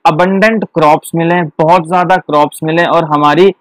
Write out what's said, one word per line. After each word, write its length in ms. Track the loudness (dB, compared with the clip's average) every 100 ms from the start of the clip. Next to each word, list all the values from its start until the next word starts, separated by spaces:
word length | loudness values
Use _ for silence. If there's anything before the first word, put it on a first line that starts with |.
| -2
abundant 580 | 0 0 0 0 -2 -4
crops 460 | 0 0 0 -2 -4
मिले, 260 | -2 -2
बहुत 480 | -2 -2 0 0 0
ज्यादा 260 | -2 0 -2
crops 440 | 0 -2 -2 -4
मिले 220 | -4 -2 0
और 200 | 0 0
हमारी 480 | 0 2 2 2 0